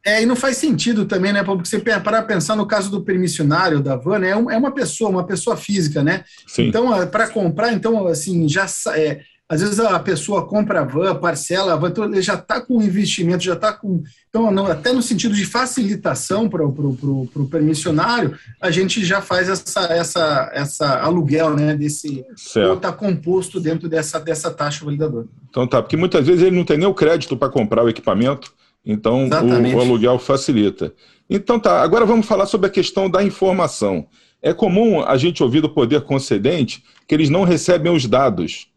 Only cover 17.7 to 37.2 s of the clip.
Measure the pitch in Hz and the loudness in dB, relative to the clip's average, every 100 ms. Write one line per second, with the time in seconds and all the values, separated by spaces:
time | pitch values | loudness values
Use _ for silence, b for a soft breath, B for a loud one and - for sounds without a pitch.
17.7 | 151 180 151 196 240 175 B B - 180 | 0 -2 0 0 0 -2 B B -6 -2
18.7 | 170 190 226 175 196 - 180 185 190 - | 0 0 0 0 -2 0 -2 0 -4 -4
19.7 | 202 170 170 165 180 156 143 131 139 143 | -4 0 0 0 0 0 0 -2 -4 -6
20.7 | - 147 123 139 175 143 151 160 147 151 | -2 0 0 2 0 2 2 2 2 0
21.7 | 151 147 147 151 135 - - - 220 190 | 0 -2 -4 -8 -10 -12 -20 -4 2 2
22.7 | 185 - - 208 160 151 185 175 190 151 | 2 -2 -4 -4 -2 0 -2 -2 -4 -4
23.7 | 165 165 160 151 160 151 156 175 - 147 | -4 -2 -4 -2 -6 -4 -4 -6 -4 -6
24.7 | 143 147 147 156 120 117 - - - 127 | -6 -6 -4 -4 -4 -10 -18 -8 -4 2
25.7 | 127 110 160 180 180 139 180 185 180 170 | 0 2 -2 2 2 4 4 4 4 2
26.7 | 151 196 190 156 165 - 127 131 131 104 | 2 2 2 2 2 -2 -2 0 0 2
27.7 | 110 117 113 - 98 123 139 - _ _ | 2 2 0 -2 2 0 -2 -10 _ _
28.7 | _ 110 107 110 123 135 - 117 123 120 | _ -6 -2 0 0 0 2 2 4 4
29.7 | 123 123 117 120 127 - 135 - 120 101 | 2 2 4 4 2 0 -2 2 2 2
30.7 | - 80 _ b b _ 202 202 233 214 | 0 -8 _ b b _ -4 0 0 4
31.7 | 175 160 220 214 226 208 202 196 208 190 | 4 4 4 4 2 2 0 2 0 0
32.7 | 196 175 - 190 180 202 - 190 185 156 | 0 0 -2 0 2 0 0 0 2 -2
33.7 | - 104 90 - b b b 147 165 208 | -2 -2 -2 -6 b b b -2 0 2
34.7 | 185 226 170 - 135 165 175 135 143 151 | 4 4 2 2 2 2 2 2 4 2
35.7 | 151 117 113 - 135 - 101 117 170 117 | 2 2 2 0 -4 0 0 2 0 -2
36.7 | - b b - 151 | -4 b b -2 2